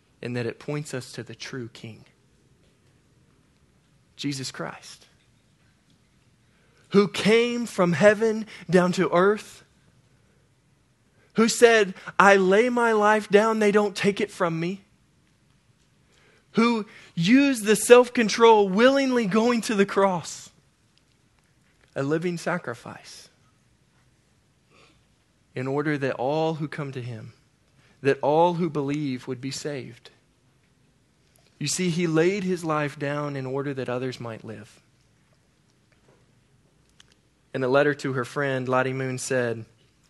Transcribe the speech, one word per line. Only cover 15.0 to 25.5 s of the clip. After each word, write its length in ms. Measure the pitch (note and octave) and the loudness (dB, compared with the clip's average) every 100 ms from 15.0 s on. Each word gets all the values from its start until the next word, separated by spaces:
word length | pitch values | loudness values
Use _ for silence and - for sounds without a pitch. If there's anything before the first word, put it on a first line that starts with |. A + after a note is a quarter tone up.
| _ _ _ _ _ _ _ _ _ _ _ _ _ _ _ | _ _ _ _ _ _ _ _ _ _ _ _ _ _ _
who 340 | - A#3 A3+ G#3 - - | 0 2 0 -6 -14 -12
used 520 | - E3+ C4 C#4+ B3+ G3+ | -4 4 4 4 2 0
the 100 | G#3 | 2
self-control 920 | - A#3+ B3 - G#3+ - A#3 A3 G3+ | 8 8 8 0 -2 4 6 6 4
willingly 580 | F#3 B3 C#4 C4+ B3 G#3+ | 4 4 4 2 0 0
going 340 | G#3+ A#3 A#3+ | 0 0 0
to 140 | - G#3 | 0 0
the 100 | G3+ | 0
cross, 640 | - G3 F3 - - - _ _ _ _ _ _ _ _ _ _ _ _ _ _ - | 2 0 0 -8 -16 -18 _ _ _ _ _ _ _ _ _ _ _ _ _ _ -8
a 60 | |
living 380 | C#3 D#3+ F3 E3+ | -4 -2 -4 -6
sacrifice, 920 | - F3 - A#2 - G2+ - - - _ _ _ _ _ _ _ _ _ _ _ _ _ _ _ _ _ _ _ _ _ _ | -6 -6 -6 -14 -14 -20 -20 -20 -20 _ _ _ _ _ _ _ _ _ _ _ _ _ _ _ _ _ _ _ _ _ _